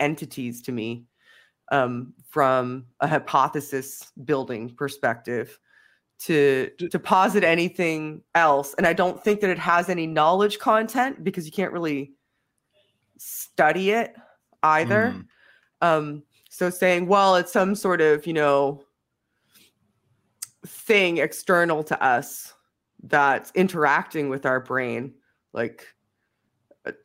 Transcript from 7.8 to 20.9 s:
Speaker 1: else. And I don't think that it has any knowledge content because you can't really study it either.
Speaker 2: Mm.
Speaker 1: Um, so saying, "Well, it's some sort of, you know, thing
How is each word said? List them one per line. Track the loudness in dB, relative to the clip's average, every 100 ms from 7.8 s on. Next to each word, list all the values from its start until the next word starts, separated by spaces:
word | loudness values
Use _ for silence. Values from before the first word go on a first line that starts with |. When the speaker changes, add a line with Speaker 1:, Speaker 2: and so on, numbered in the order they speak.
| -2 -2 -6 -12 _
Speaker 1:
else. | 2 4 4 0
And | 0 0
I |
don't | 2 0 -2
think | -2 0
that | 0
it | -2
has | 0 0 0
any | -4 -2
knowledge | 2 4 4 0 0
content | 0 0 0 -2 -2 -4
because | -8 -6 -8
you |
can't | -6 -4
really | -4 -4 -4 -6 _ _ _ _ _ _ _ _ _ _ -20
study | -16 -14 -6 0 2 2 0
it | 0 -2 -10 -20 _ _ _
either. | 2 2 2 0 0 -4
Speaker 2:
Mm. | -14 _ _ _ _ -2 2
Speaker 1:
Um, | 2 -2 -10 -16 _ _
so | -6 -4
saying, | 0 2 2 2
"Well, | 4 4 4
it's | 2
some | 0 0
sort | 0 0 2
of, | 4 2 0
you |
know, | 0 2 4 2 -4 -14 _ _ _ _ _ _ _ _ _ _ _ _ _ _ _ -20 _ -20
thing | -6 2